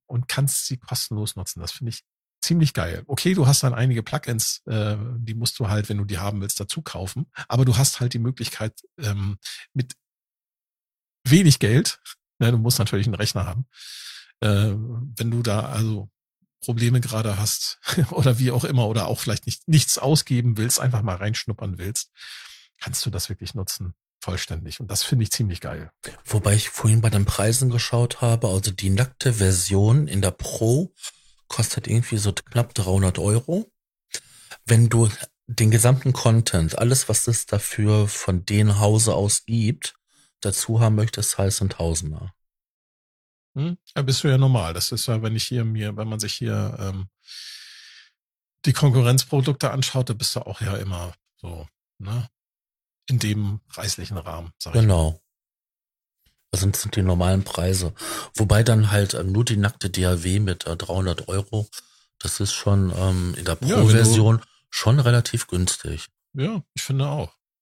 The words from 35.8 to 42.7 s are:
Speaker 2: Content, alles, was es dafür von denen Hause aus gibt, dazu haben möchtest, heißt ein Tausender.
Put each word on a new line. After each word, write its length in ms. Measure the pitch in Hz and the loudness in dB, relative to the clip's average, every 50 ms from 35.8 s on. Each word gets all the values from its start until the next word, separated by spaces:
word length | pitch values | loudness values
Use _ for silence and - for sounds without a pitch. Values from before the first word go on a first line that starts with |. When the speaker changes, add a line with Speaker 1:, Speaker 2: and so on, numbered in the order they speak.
| 113 123 135 131 - 135 127 | 6 6 4 4 2 0 -2
Speaker 2:
Content, 640 | - - 117 113 117 110 - - 87 80 80 - - | 2 2 4 4 4 2 2 0 0 0 0 0 0
alles, 300 | 113 120 131 - - - | 2 2 2 2 0 0
was 200 | 107 - - - | -2 0 0 0
es 180 | 113 - - | 0 -2 -2
dafür 600 | - - 101 - - - - 104 104 107 107 104 101 | -2 -2 -2 -2 -4 -2 0 2 4 4 4 2 0
von 360 | - - - - 92 87 90 | -2 -4 -2 -2 -2 -2 -2
denen 360 | - 104 104 107 107 101 101 | 0 2 4 4 4 4 4
Hause 340 | 104 104 107 110 110 110 78 | 4 4 4 4 4 2 2
aus 300 | 73 101 104 - - - | 2 2 0 0 -2 -2
gibt, 500 | - 113 117 107 107 - - - - - _ _ _ _ _ _ _ _ _ | -2 -2 0 0 0 -2 -2 -8 -12 -12 _ _ _ _ _ _ _ _ _
dazu 400 | - 101 95 - - - 113 113 | -4 -4 -2 -2 -2 0 2 4
haben 160 | 117 110 107 | 4 4 4
möchtest, 420 | 104 107 110 - - 98 - - - | 2 2 0 -2 -4 -4 -4 -2 0
heißt 240 | 98 95 92 - - | 0 0 0 0 -2
ein 80 | 92 | -4
Tausender. 640 | - - 85 85 82 - 85 76 76 - 90 92 - _ _ _ _ _ _ _ | -2 -2 -2 -2 -2 -2 -4 -6 -8 -10 -12 -14 -16 _ _ _ _ _ _ _